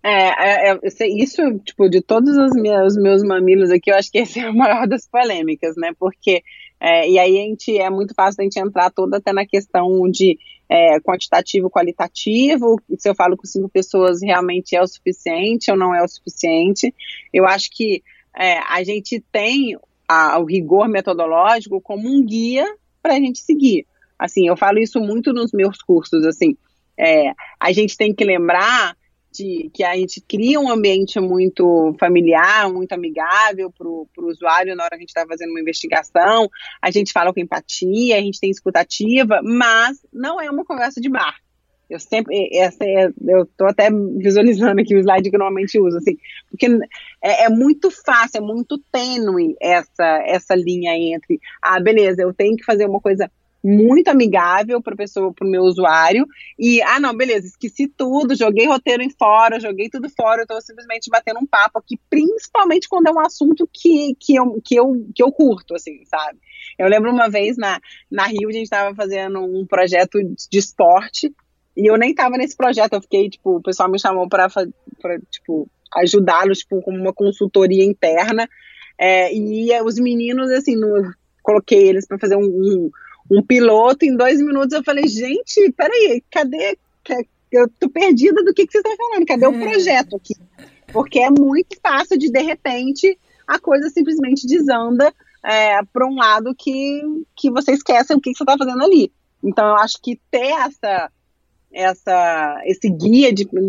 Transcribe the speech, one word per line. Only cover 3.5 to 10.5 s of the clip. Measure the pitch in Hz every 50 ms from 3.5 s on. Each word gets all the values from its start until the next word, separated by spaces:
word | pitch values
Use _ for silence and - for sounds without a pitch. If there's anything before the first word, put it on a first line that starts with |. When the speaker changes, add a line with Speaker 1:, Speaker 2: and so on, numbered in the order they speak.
| 190 196 190 175
Speaker 1:
aqui, | 180 180 - -
eu | 196
acho | 196 202 -
que | _ 214
esse | 240 - - 226
é | 247 226
o | 220
maior | 226 254 226 220 233 240
das | 208 240 240 - _
polêmicas, | - - 247 233 202 170 160 160 156 143 - 165 160
né? | 165 165 170 170 _
Porque, | 185 185 190 _ - 208 185 175 _ - - - - - _ _
é, | - 165 165 165 165 160
e | 185 180
aí | 180 185 190 196
a | 202
gente, | 214 220 220 - - 220
é | 202 190 190
muito | 190 190 202 202 226
fácil | - 190 196 202 -
a | 196
gente | 196 - 214
entrar | 190 202 196 - - 180
toda | _ - 185 185 190
até | 202 202 202 196
na | 196 202
questão | 202 - 196 202 _ _ - 175 180 190 185 180 185
de, | 185 - 190 190 165 - _ -